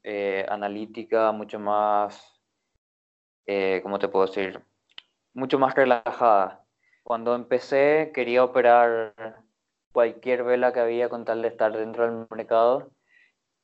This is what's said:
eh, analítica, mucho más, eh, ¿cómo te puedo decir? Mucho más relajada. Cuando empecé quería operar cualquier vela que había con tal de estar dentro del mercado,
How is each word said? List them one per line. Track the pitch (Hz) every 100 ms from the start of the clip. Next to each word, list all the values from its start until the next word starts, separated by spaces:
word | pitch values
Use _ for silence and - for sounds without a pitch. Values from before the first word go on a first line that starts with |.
eh, | 107 101 101 98 95
analítica, | 104 101 104 110 113 110 113 110
mucho | 107 104 107
más, | 104 104 107 104 101 - - _ _ _ _ _ _ _ _ _ _ _ -
eh, | 98 95 95
¿cómo | 101 98
te | 98
puedo | 95 95
decir? | 104 95 90 - _ _ - - _ _
Mucho | 127 131 139
más | 131
relajada. | 147 131 120 113 - 120 101 92 - _ _ _ _
Cuando | - 117 117
empecé | 120 113 123 - 139 143 151 156
quería | 131 120 123
operar | 127 127 120 120 120 113 110 104 110 - _ _ _ _ _
cualquier | 127 117 - 127 123
vela | 120 123 123
que | 123
había | 117 117 120
con | 120
tal | 113 113
de | 113
estar | 117 110 110
dentro | 110 113
del | 117 113 113
mercado, | 110 110 113 117 135 - _ _ _ _ _ _ _